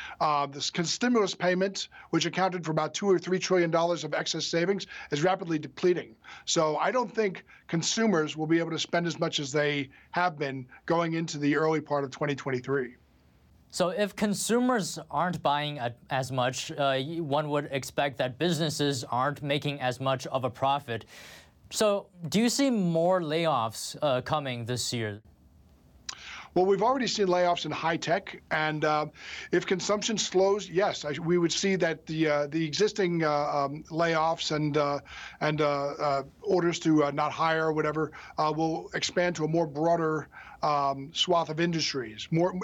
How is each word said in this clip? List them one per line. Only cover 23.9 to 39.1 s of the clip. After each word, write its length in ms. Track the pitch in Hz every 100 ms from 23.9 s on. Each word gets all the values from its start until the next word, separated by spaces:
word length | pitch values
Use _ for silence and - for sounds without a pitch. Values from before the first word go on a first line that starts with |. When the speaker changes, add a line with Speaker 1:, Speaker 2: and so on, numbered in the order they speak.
| -
Speaker 2:
uh, 200 | 151 127
coming 440 | - 156 135 120 113
this 260 | 120 -
year? 280 | 123 107 104 - _ _ _ - _ _ - - - - - -
Speaker 1:
Well, 120 | 180 190
we've 180 | 190
already 240 | 226 269 220
seen 200 | - 190
layoffs 380 | 180 175 170 156
in 60 |
high 240 | 143 165 165
tech, 460 | 151 190 - - -
and, 320 | 160 156 156
uh, 220 | 151 151 147 - - - -
if 120 | 175 -
consumption 520 | 185 - 208 233 214
slows, 520 | - 180 196 202 180
yes, 360 | 170 196 - 151
I, 80 |
we 240 | 139 165 175
would 160 | 165
see 240 | - 196 185
that 280 | 165 156 -
the, 200 | 156 156
uh, 200 | 147 147
the 180 | 160 156
existing, 580 | 143 208 202 180 170
uh, 60 | 151
um, 560 | 147 147 147 139 151 -
layoffs 640 | 160 170 160 160 165 -
and, 220 | 151 151 147
uh, 240 | 143 143 - - - -
and, 220 | 151 156
uh, 320 | 147 143 143 -
uh, 260 | 147 139 139 -
orders 360 | - 185 170 165
to, 260 | 160 151 143
uh, 60 |
not 200 | 143 147
hire 360 | 135 160 160 160
or 40 |
whatever, 400 | 156 151 151 151 - - -
uh, 140 | 156
will 360 | 151 160 165 - 165
expand 380 | -